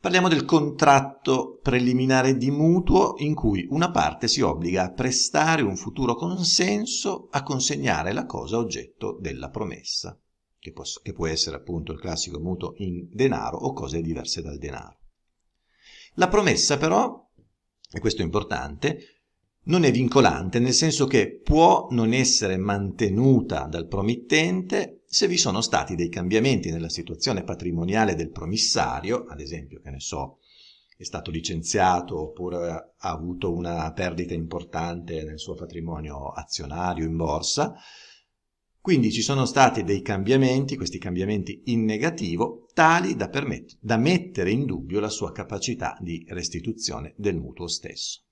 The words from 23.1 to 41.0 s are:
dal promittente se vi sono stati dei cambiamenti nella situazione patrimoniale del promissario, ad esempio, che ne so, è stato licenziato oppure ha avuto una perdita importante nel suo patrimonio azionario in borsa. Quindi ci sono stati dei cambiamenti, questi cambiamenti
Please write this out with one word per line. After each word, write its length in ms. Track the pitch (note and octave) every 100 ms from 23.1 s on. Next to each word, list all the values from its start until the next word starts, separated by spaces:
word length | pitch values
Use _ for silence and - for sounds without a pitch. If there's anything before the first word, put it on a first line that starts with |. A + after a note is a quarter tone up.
| G2 C3+ B2+ - D2+ C2+
dal 220 | E2+ E2
promittente 1120 | G2 G2 B2 - D#3 E3 F#3 F#3 G3+ F#3+ - _
se 160 | - -
vi 100 | F3
sono 240 | C3 F#2+
stati 340 | A#2 - - F2
dei 120 | E2+
cambiamenti 640 | F2+ F2+ A2 C3 A#2 E2+
nella 180 | E2 E2
situazione 560 | - D#2+ E2 - G2+
patrimoniale 720 | E2+ E2+ F2 E2+ F2 G#2 G#2+
del 160 | E2 D#2+
promissario, 960 | - E2 A2 - - B1 B1+ F2+ A#2 -
ad 120 | C#2+
esempio, 420 | C#2+ E2 C#2 -
che 80 | -
ne 100 | C2+
so, 380 | - C3+ C3+ _ _ _ - _ _ _
è 80 |
stato 280 | - F2+ E2+
licenziato 880 | E2 E2 E2+ E2 G#2 F2+ F2 F2 D#2+
oppure 380 | D2+ - F2+ F2 E2+
ha 420 | D#2+ - _ F#2
avuto 420 | D#2+ E2+ F2+ F#2
una 400 | E2+ F2 E2+ D#2+
perdita 440 | - F2+ E2 F2 E2+
importante 880 | E2 F2 E2 E2 E2+ F2 E2+ E2
nel 160 | D#2 D#2
suo 160 | - F2
patrimonio 760 | F2 E2+ E2 D#2+ D2+ C#2 C#2+
azionario 760 | - - - D2 D#2 F2+ E2 D#2+
in 100 | E2
borsa. 580 | E2 D2+ - - E3 - - - - _ _ _ _ _ _ _
Quindi 320 | - D#3 A2+
ci 120 | G#2+
sono 220 | A2 C#3 B2+
stati 380 | - B2+ A#2
dei 200 | F2 G2
cambiamenti, 760 | F#2+ G2 G2 C3+ C3 C3 C3+ C3+
questi 220 | -
cambiamenti 640 | -